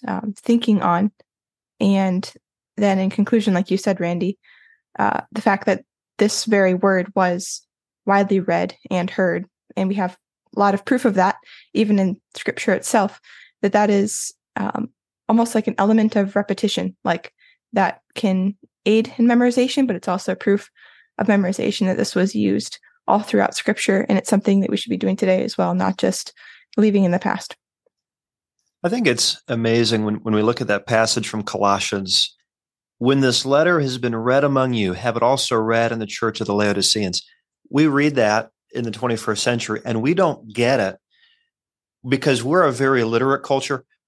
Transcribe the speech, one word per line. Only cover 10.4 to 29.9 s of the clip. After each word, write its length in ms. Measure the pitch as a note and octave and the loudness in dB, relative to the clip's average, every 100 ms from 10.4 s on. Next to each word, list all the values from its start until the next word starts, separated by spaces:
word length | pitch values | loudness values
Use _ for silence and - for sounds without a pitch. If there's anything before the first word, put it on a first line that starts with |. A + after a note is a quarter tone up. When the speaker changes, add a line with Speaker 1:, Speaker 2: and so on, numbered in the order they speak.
| _ - | _ 0
Speaker 1:
a 40 | |
lot 140 | G3+ | 2
of 100 | G3 | 2
proof 200 | - A#3+ | 0 0
of 100 | A#3 | 2
that, 220 | F#3+ F#3 - - - _ | 2 2 0 -10 -20 _
even 260 | G#3 G#3+ G3+ | 0 2 2
in 220 | F#3+ G3+ _ | 2 -2 _
Scripture 380 | - - - - | -10 -8 -4 -2
itself, 480 | F#3 - A3+ G3 - - - - _ | -2 0 0 0 -4 -20 -20 -20 _
that 100 | G3+ | 0
that 180 | G#3 G#3 | 2 4
is, 420 | G3+ G#3 - - - _ - | 2 0 -4 -10 -14 _ -6
um, 340 | - - - _ _ _ - | -6 -4 -8 _ _ _ 0
almost 260 | A3+ A#3 | 0 2
like 120 | A3 A3 | -2 -2
an 80 | - | 0
element 380 | G3+ A3 G#3+ G#3+ | 2 4 2 0
of 200 | G3 G3+ | 0 -2
repetition, 600 | G3+ G3 G3+ - F#3 - | -2 -2 -2 -2 -6 -6
like, 300 | - E3+ - _ _ _ _ | -4 -4 -6 _ _ _ _
that 280 | G3+ F3+ - _ | 0 0 -2 _
can 420 | - G3+ F#3 F#3+ G3+ _ _ G#3 | -4 -2 0 -2 -4 _ _ 0
aid 260 | A3 A3+ - | 2 0 0
in 80 | A#3+ | 2
memorization, 600 | A#3+ B3 B3 B3+ - B3+ | 4 4 2 0 0 -2
but 100 | F3+ | -2
it's 120 | - | -4
also 260 | F3+ - | -4 -4
proof 360 | F#3 - G3+ - _ - _ _ - | -4 0 0 -2 _ -20 _ _ -2
of 80 | G3+ | 2
memorization 600 | G3+ F#3 F#3+ - - F#3+ | 2 2 -2 -2 0 0
that 100 | - | 0
this 180 | G3 | -2
was 200 | F#3 F#3+ | 0 0
used 440 | G#3 G#3 G#3 - - _ _ - | 0 0 0 -4 -14 _ _ 0
all 140 | G3+ | 0
throughout 340 | G#3+ G#3 G3 | 2 0 0
Scripture. 500 | - - G3+ - F#3+ - | -2 -4 -2 0 0 0
And 100 | G3 | -2
it's 100 | - | 0
something 320 | G3+ - G3 | 0 2 0
that 100 | F#3+ | 0
we 60 | G3 | -4
should 140 | - | -4
be 60 | F#3+ | -4
doing 200 | F#3+ F#3+ | -2 0
today 260 | F#3+ F#3 | 0 0
as 140 | - - | -2 -2
well, 180 | F3 | -2
not 220 | F3+ F#3+ F#3+ | 0 -2 0
just 380 | F#3+ - - - - - _ - | -2 -2 -8 -18 -20 -20 _ 2
leaving 280 | G#3+ G3+ | 4 4
in 60 | F#3 | 2
the 80 | F3 | 0
past. 380 | - - - - _ _ _ _ _ _ _ _ _ _ _ _ | -2 -4 -6 -18 _ _ _ _ _ _ _ _ _ _ _ _
Speaker 2:
I 80 | F3 | -4
think 160 | A#3+ F3+ | 0 0
it's 340 | A#2 - - - | 0 -2 -4 -6
amazing 560 | A#2+ A2+ A#2 A2+ | -2 2 2 2